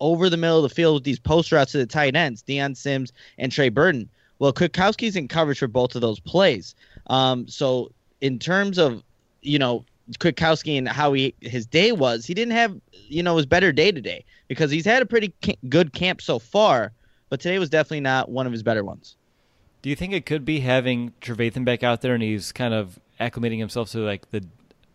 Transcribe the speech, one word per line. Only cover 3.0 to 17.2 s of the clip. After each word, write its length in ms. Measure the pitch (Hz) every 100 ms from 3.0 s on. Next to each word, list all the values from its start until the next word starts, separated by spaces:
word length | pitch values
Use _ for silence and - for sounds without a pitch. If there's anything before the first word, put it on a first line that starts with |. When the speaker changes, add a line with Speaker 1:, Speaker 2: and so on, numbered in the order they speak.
| 127 - - -
Speaker 1:
and 160 | 131
Trey 160 | 151 131
Burton. 400 | 113 180 131 101 _ _ -
Well, 160 | 139
Kwiatkowski's 600 | - 175 180 196 214 226
in 140 | 185 127
coverage 300 | 165 151 135
for 100 | 131
both 260 | 123 123
of 60 | 123
those 200 | 113 104
plays. 540 | - 175 190 107 - - _ - -
Um, 420 | 131 131 127 113
so 440 | - 139 127 - - _ _
in 160 | 135 120
terms 400 | 160 190 202 180
of, 240 | 147 110 - _ _ _
you 160 | 143 147
know, 260 | 127 120 - _ - 113
Kwiatkowski 600 | 175 - 165 160 156 143
and 100 | 127
how 240 | 117 147
he, 220 | 139 135 -
his 260 | 113 123 113
day 260 | 160 214
was, 320 | 208 127 117
he 80 | 117
didn't 220 | 180 240
have, 200 | 226 233 180 -
you 300 | _ - 156
know, 140 | 175 165
his 80 |
better 280 | 135 170 185
day 200 | 135 190
today 320 | 160 95 85 - _ -
because 220 | 131 151
he's 160 | 156 185
had 160 | 254
a 40 | 226
pretty 280 | 233 208 -
ca-, 160 | 180 - 135
good 240 | 156 165
camp 300 | - 180 -
so 160 | - 123
far, 540 | - 202 214 127 107 - _ _